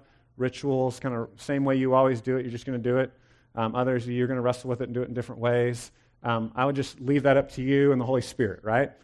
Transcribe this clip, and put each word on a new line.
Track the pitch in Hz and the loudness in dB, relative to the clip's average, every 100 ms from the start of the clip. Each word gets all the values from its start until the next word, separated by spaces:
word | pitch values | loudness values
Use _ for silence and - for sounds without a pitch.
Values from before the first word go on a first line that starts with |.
| _ _ _ - | _ _ _ -4
rituals, | 127 - 143 131 131 - | -4 -4 -2 0 0 -2
kinda | 135 117 113 - | -6 -6 -8 -10
same | - 139 139 | -4 0 2
way | 135 | 2
you | 131 | 4
always | 127 131 120 | 4 4 2
do | 120 127 | -2 -2
it, | |
you're | 123 | -4
just | 117 - | -8 -6
gonna | 127 | -4
do | 120 127 | 0 2
it. | 131 _ _ _ _ | 0 _ _ _ _
Um, | - 113 120 | -4 -2 0
others, | 127 127 120 | 0 0 -2
you're | 123 123 | -2 0
gonna | 127 | 0
wrestle | 120 123 127 | 0 -2 -4
with | 120 | -6
it | 131 | -4
and | 123 | -4
do | |
it | 123 | -4
in | |
different | 123 120 117 | -6 -8 -2
ways. | 120 120 120 120 - _ _ _ | 0 2 2 -2 -10 _ _ _
Um, | 120 117 113 - | -2 -2 -2 0
I | 135 | 0
would | 139 | 0
just | 135 - | -6 -6
leave | 123 143 | 0 2
that | 139 135 | 4 4
up | - | 2
to | - | -4
you | 131 139 139 | 0 4 4
and | 131 | 4
the | 120 | 2
Holy | 131 | -2
Spirit, | - - 110 85 | -2 -2 -2 -2
right? | 107 117 139 - | 0 0 0 -6